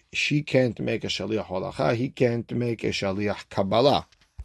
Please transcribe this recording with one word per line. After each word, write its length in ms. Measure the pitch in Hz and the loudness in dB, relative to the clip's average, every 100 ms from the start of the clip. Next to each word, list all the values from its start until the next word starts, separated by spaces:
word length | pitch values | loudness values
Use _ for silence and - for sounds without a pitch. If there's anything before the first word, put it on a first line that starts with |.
| _ | _
she 320 | - - 147 | -4 0 0
can't 340 | 147 131 127 - | 2 2 2 0
make 240 | 113 113 104 | -4 -2 -4
a 20 | |
Shaliach 380 | - 98 107 92 | -4 -2 -4 -2
Holacha, 500 | 92 95 - 143 117 | -4 -4 -2 0 2
he 140 | 131 | -2
can't 420 | - 123 117 - | 2 2 2 -2
make 320 | 123 120 113 | -4 -2 -2
a 60 | 110 | -2
Shaliach 580 | - 98 95 104 95 - | -2 -2 -2 -2 -4 -6
Kabbalah. 560 | - 98 110 139 90 - _ _ - | -2 2 4 4 4 -2 _ _ -18